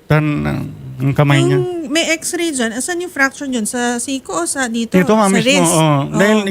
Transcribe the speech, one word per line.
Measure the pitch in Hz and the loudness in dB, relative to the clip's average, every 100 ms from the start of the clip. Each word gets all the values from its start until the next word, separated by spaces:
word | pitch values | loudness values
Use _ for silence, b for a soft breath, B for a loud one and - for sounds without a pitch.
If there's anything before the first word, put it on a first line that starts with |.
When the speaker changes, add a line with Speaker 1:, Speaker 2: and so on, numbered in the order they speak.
| - | 0
Speaker 1:
hand, | 151 151 147 | 2 2 -2
uh, | 147 143 147 - 131 131 | -2 -4 -6 -12 -14 -4
yung | 135 | 0
kamay | 135 143 139 139 | 2 4 4 4
niya. | 370 | 2
Speaker 2:
Yung | 359 349 285 | 0 -4 -4
may | 311 320 320 | -2 0 -2
x-ray | - 349 339 | -4 -4 -2
dyan, | 262 226 | -2 -2
asan | 220 254 349 | -4 -6 -6
yung | 359 | -6
fracture | 285 269 262 285 | -2 -2 -2 -6
dyan? | 247 214 | -4 -4
Sa | 247 240 240 | -2 -2 -4
siko | 254 269 - 190 | -4 -6 -6 -4
o | 339 | -4
sa | 285 247 | -4 -4
dito? | 233 226 185 | -4 0 2
Speaker 1:
Dito, | 180 | 4
ma'am, | 220 202 | 4 4
Speaker 2:
Sa | 196 | 2
Speaker 1:
mismo, | 226 | 4
Speaker 2:
wrist? | 285 165 | 4 4
Speaker 1:
oo. | 170 | 4
Speaker 2:
Oo. | 160 143 147 156 | 4 2 0 2
Speaker 1:
Dahil | 202 214 196 | 4 4 2